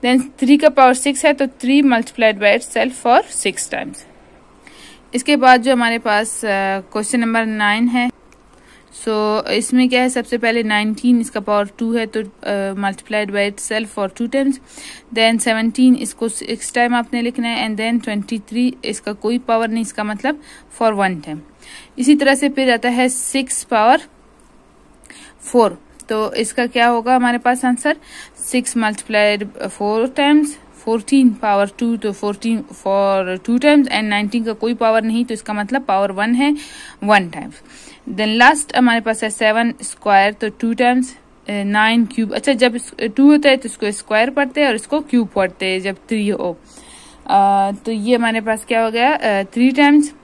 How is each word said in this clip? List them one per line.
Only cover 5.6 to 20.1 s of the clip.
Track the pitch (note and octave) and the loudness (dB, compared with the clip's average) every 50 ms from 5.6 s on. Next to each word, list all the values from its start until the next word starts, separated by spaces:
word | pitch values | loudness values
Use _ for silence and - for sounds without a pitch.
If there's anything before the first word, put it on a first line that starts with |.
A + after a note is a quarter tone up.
जो | A3+ C4 C4 | 6 0 0
हमारे | A#3+ A#3+ A#3 A#3 A#3 | 2 0 -2 -2 -2
पास, | A#3 A#3 G#3 G#3 A3 A3 - - - | -2 0 0 0 0 -2 -6 -6 -4
uh, | G#3+ G3 G3 G3 F#3+ G3 G3 | -2 -2 -2 -2 -2 -4 -4
question | F#3+ - - G#3+ G#3+ G#3 - A#3+ | -6 -6 -8 -6 -4 -2 -2 -2
number | A#3 A3+ A3+ A3+ A3+ | -2 0 -2 -2 -2
nine | A3 G#3+ G#3+ G#3 G#3 G#3 A3 A#3+ | -2 -4 -2 0 0 2 2 0
है, | A#3+ A#3 B3 A#3+ B3 - _ _ _ _ _ _ _ _ _ _ - - - _ _ - - - | 0 0 0 -2 -2 -4 _ _ _ _ _ _ _ _ _ _ -20 -20 -20 _ _ -20 -10 -6
so | A3 A3 G#3+ G#3+ G#3+ G#3+ - - | -4 -2 0 0 0 0 -2 -2
इसमें | - F#3+ G#3 A3 - B3+ B3+ B3+ B3+ | -2 -4 -4 -2 0 2 2 2 4
क्या | B3+ B3 | 2 2
है, | B3+ B3+ | 0 0
सबसे | B3+ B3+ A#3 - - | -2 -4 -4 -4 -4
पहले | A3+ A3+ A3+ A3+ A#3 A3+ | -2 -2 0 0 0 -2
नाइनटीन, | G#3+ G#3+ G#3 G#3+ G#3+ A3 - - B3 B3 A#3 | 0 0 0 0 -2 -4 0 2 2 2 2
इसका | A3+ - - A3 | 2 -2 -6 -8
power | G3+ G#3+ G#3 G#3 G3+ G3+ - | -4 -2 0 0 0 -2 -6
two | - A#3 A3+ A3+ | -8 -6 -4 -2
है, | A#3 A3+ | -4 -4
तो, | A3 A3 A3 | -4 -6 -8
अ, | G#3 G3 - _ - - G3+ G3 G3 G3 G3 | -8 -8 -14 _ -8 -6 -4 -4 -4 -6 -6
multiplied | G3 G3+ G3 G3 - - - A3 G#3+ G#3 G3+ | -4 -4 -6 -6 -8 -12 -6 -4 -4 -4 -2
by | G3 G3+ G3+ G3+ G3+ | -2 -2 -2 -2 -4
itself | - - - A3 A3 A#3 G#3 - - | -8 -8 -6 -4 -6 -6 -6 -6 -6
for | G3+ F#3+ - | -6 -6 -4
two | - A#3+ A#3 | -6 -6 -2
times। | - C4+ C4+ C#4 C4+ - - - - - - - - - _ _ A#3 | -2 0 0 0 -2 -2 -8 -20 -20 -20 -20 -20 -20 -20 _ _ -2
Then | A3 A3+ A3+ A3+ A3+ | 0 2 2 2 2
seventeen, | - A#3+ A3 A3 A3 A3+ A3 - B3+ B3+ B3 | 0 0 -2 0 -2 -2 2 4 4 4 4
इसको | - - G#3+ - - A#3 A3+ | 4 0 -10 -8 -6 -6 -6
six | A3 - - - A#3 A3+ - - - | -6 -8 -8 -8 -10 -8 -8 -6 0
time | B3 A#3+ A#3+ A#3+ | 0 0 2 0
आपने | A#3+ A#3 A#3+ - A#3 | -2 -2 -4 -4 -4
लिखना | A#3 A#3 B3 - A#3 | -4 -4 -4 -4 -4
है, | A#3 A#3 - - A3 | -4 -4 -4 -4 -4
and | G#3+ G3+ | -4 -4
then | A3 A3+ A#3 A#3+ G#3+ | -2 -2 -2 -2 -2
ट्वेंटी | - G#3 G#3 G3 - A#3 A3 | -2 -6 -6 -4 -6 -8 -8
थ्री, | G#3 - G#3+ A#3 B3 B3+ B3 - - | -8 -8 -4 -2 0 0 0 -2 -6
इसका | - A3+ - _ G#3 G#3+ | -8 -8 -6 _ -8 -10
कोई | G#3 - G#3+ A#3+ | -4 -2 -2 -2
power | B3 B3 - A3+ A3+ A3+ | -2 0 0 0 0 0
नहीं, | A3+ A3 A3+ | -2 -2 -4
इसका | A3+ G#3+ - - G#3+ | -4 -6 -6 -8 -6
मतलब | G#3 | -6